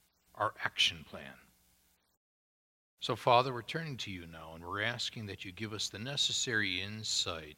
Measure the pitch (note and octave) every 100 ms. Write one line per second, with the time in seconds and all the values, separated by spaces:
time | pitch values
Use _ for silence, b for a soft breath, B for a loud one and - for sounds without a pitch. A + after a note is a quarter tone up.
0 | _ _ _ - G#2+ - - - - E2+
1 | C#2+ E2 C#2 - - _ _ _ _ _
2 | _ _ _ _ _ _ _ _ _ -
3 | - A2+ C3+ A#2+ C3 A#2+ A2 D#3 D#3+ A#2+
4 | G#2 F2+ E2+ E2 D#2+ E2 E2+ G2 A2 A#2+
5 | - A#2+ G#2 - G2+ F#2 A2 G#2+ - G2+
6 | B2 C#3+ - - C3+ A2 G2 F#2 G2 A2
7 | G#2 - G2 E2 D2+